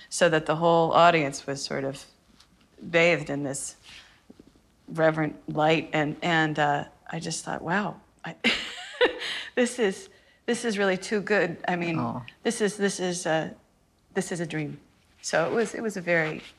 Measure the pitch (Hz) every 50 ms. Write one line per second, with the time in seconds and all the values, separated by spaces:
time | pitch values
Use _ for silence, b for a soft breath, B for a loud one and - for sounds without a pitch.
0 | B B - - 180 170 160 156 156 - 156 156 170 170 170 165 165 160 - 156
1 | 170 175 170 160 147 135 143 - - - 139 139 - - 147 139 135 135 139 139
2 | - - _ _ _ _ _ - - _ _ _ _ _ _ - - 180 170 170
3 | 165 175 165 143 151 143 143 143 143 135 139 - - - - B B B B B
4 | B B B B B B - - - _ _ _ _ _ _ _ _ - 165 160
5 | 160 160 156 160 156 151 - - - - 151 151 151 156 165 156 - - - 156
6 | 147 147 151 - - 180 165 160 160 156 151 156 151 147 143 147 156 - - _
7 | _ - - 165 165 165 165 - - - - - - 160 175 202 208 170 - -
8 | - _ _ _ - - - - - 247 - - - - - - 740 762 587 571
9 | 494 - - - - - - - - - - 254 247 233 - - 226 196 190 -
10 | - b b b b b b b b - 240 226 - 233 202 196 202 190 185 190
11 | - - 226 208 185 - 214 196 165 180 160 - - - 180 175 170 170 165 151
12 | 123 117 113 143 - B B B - - - - 214 196 190 - 196 196 196 -
13 | 185 180 175 175 - 170 156 160 156 185 - - _ _ _ _ _ _ _ _
14 | _ _ - 196 180 - 190 165 175 156 151 156 151 143 143 147 - _ _ _
15 | _ _ _ _ - - - 180 165 - - 233 220 196 - - 240 220 190 196
16 | 170 170 175 165 156 156 156 - - - -